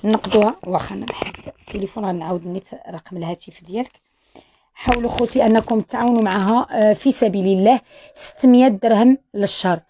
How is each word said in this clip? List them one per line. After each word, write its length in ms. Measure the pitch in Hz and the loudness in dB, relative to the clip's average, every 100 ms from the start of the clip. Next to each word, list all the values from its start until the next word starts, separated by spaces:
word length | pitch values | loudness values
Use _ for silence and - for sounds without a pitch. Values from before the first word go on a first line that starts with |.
نقدوها. 520 | 208 220 196 214 208 - - | 0 -2 0 2 2 -2 -6
واخا 280 | 180 131 196 | -6 -6 -12
أنا 100 | 226 | -10
بحال 280 | - - - - - | -10 -10 -12 -20 -20
التليفون 460 | _ 208 190 - 202 | _ -10 -10 -8 -6
غنعاود 420 | 175 165 180 175 | -6 -6 -8 -8
نيت 200 | 180 - - - | -12 -12 -20 -16
رقم 280 | 170 - 180 | -18 -16 -12
الهاتف 460 | 170 175 - _ | -10 -10 -14 _
ديالك. 280 | 165 202 247 _ _ _ _ _ _ _ _ | -12 -10 -10 _ _ _ _ _ _ _ _
حاولوا 360 | _ - 247 233 | _ -4 -2 -2
خوتي 360 | - 233 254 226 | -4 -2 0 2
أنكم 360 | 220 220 226 | 2 2 -4
تعاونوا 400 | - 233 240 233 | -2 -4 0 0
معها، 460 | 214 196 190 233 - | 0 0 0 0 -2
آه، 220 | 226 214 | 0 2
في 180 | 208 277 | 2 0
سبيل 460 | 254 226 196 185 190 | 0 0 0 0 2
الله. 220 | 196 247 _ - - | 4 2 _ -20 -20
ستمية 540 | - - - 254 247 254 | -12 -12 2 6 6 6
درهم 500 | 196 233 214 240 262 _ | 2 0 4 4 4 _
للشهر 460 | 208 202 - 185 165 | -4 -4 -2 -2 -4